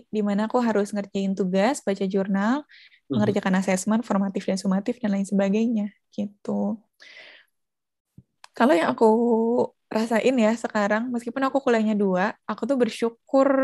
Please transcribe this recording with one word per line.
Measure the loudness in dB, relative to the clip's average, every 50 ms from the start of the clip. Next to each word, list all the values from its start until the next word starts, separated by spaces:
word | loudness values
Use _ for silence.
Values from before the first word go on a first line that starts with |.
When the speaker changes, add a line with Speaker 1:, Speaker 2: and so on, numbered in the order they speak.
| -6
Speaker 1:
di | -6 -4 -2 0
mana | 0 0 0 -2
aku | 0 0 0 0
harus | 2 0 0 -2 -2 -4
ngerjain | -8 -8 -6 -4 -4 -2 -2 -2
tugas, | -2 -2 0 2 2 2 2 0 -2 -2
baca | -4 -4 -2 -2
jurnal, | -2 0 -2 -2 0 -2 0 0 0 0 -2 -4
Speaker 2:
Mhm. | _ -20 -20 -20 -20 _ _ _ -4
Speaker 1:
mengerjakan | 0 0 2 2 0 0 0 0 0 0
asesmen, | 2 0 0 0 0 0 0 0 0
formatif | 0 -2 -2 -2 -2 -4 -6 -4
dan | -4 -4 -2
sumatif, | 0 0 0 0 -2 -4 -6 -4 -2
dan | -2
lain | -2 -2 -2
sebagainya, | -2 0 0 2 2 2 0 0 0 0 -2 -4 -6 -8 _ _ _ -10
gitu. | -8 -8 -8 -10 _ -8 -6 -4 -4 -2 -4 -4 -8 _ _ _ _ -20 -20 -20 -20 -20 -20 -20 -20 _ _ _ _ _ _ _ _ _ _ _ _ _ _ _ -20 -20 _ _ _ -20 -12 -2
Kalau | 2 4 4 4 4
yang | 2 0 0
aku | 2 4 4 4 4 2 2 2 0 0 0 0 0 -2 -2 _ _ _ -6
rasain | -4 -4 -2 0 0 2 2 2 2 4
ya | 2 2 2
sekarang, | 0 -4 -4 -2 -2 0 0 0 -2 -2 -4 -6
meskipun | -6 -6 -6 -6 -4 -4
aku | -2 -2 0 0
kuliahnya | 2 2 2 2 2 0
dua, | 2 2 2 2 0 0 -2 -4 _ _
aku | -8 -8 -6 -2 -2
tuh | 0 0
bersyukur | 0 -2 -2 -4 -4 -4 -4 _ _ 0 2 4 4 4 4 2